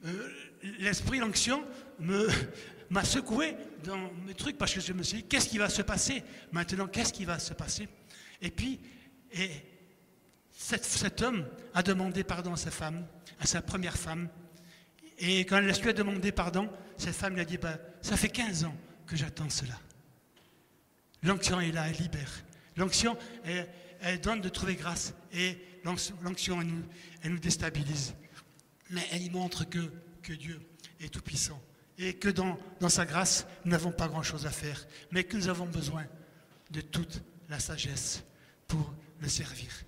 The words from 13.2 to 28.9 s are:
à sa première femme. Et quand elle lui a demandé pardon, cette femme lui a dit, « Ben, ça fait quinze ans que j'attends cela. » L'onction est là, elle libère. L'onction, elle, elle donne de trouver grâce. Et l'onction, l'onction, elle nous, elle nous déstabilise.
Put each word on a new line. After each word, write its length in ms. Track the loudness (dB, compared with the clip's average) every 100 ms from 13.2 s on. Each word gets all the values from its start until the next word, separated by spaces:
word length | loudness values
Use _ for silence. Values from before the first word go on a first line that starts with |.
| -20 -2
à 80 | 0
sa 140 | 0
première 380 | 0 -2 -2 -2
femme. 300 | -4 -4 -6 -8 -20 -20 -20 -20 -20 -20 -20 -2
Et 220 | 2 4
quand 180 | 6 6
elle 80 | 6
lui 220 | 4 4
a 20 |
demandé 400 | 4 2 2 2
pardon, 380 | 2 2 2 0 -4 -14 -6
cette 180 | -4
femme 200 | 0 0
lui 80 | 0
a 20 |
dit, « 140 | -2 -2
Ben, 200 | -2 -4 -10 -8
ça 160 | 0 4
fait 140 | 4
quinze 340 | 2 0 0
ans 100 | -2 -4 -12 -20 -6
que 80 |
j'attends 360 | -2 -2 -2 -2
cela. » 280 | -2 -2 -6 -12 -20 -20 -20 _ _ -20 _ _ _ _ _ _ 0
L'onction 380 | 2 4 4 4
est 120 | 2
là, 160 | 2 0
elle 80 | 0
libère. 340 | 0 0 -4 -8 -14 -20 -12 0
L'onction, 400 | 4 6 4 2 -6 -10
elle, 220 | -4 -4 -4 -10 -18 -4
elle 180 | -2 0
donne 220 | 2 0
de 80 | 0
trouver 240 | -2 0
grâce. 400 | 0 -2 -2 -4 -8 -8
Et 240 | 0 0 0 -12 -8
l'onction, 320 | -2 -2 -2 -4
l'onction, 380 | -4 -2 0 0
elle 60 | 0
nous, 160 | -2 -6 -12 -18 -8
elle 100 | -2
nous 60 | 0
déstabilise. 760 | 2 2 2 0 0 0 -2 -6 -16 -20 -20 -20 _ _ -8